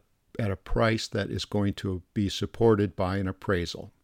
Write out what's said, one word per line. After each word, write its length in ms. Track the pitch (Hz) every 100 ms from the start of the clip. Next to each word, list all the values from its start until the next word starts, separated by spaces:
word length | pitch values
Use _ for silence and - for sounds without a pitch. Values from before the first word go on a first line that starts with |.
| _ _ _ -
at 120 | 110
a 40 | 95
price 520 | - - 113 110 -
that 220 | 107 98
is 160 | 107 -
going 280 | 104 101
to 280 | 98 101 92 -
be 160 | - 98
supported 640 | - 104 - 117 107 104 -
by 220 | 92 98
an 100 | 98
appraisal. 640 | - - 92 85 - 101 -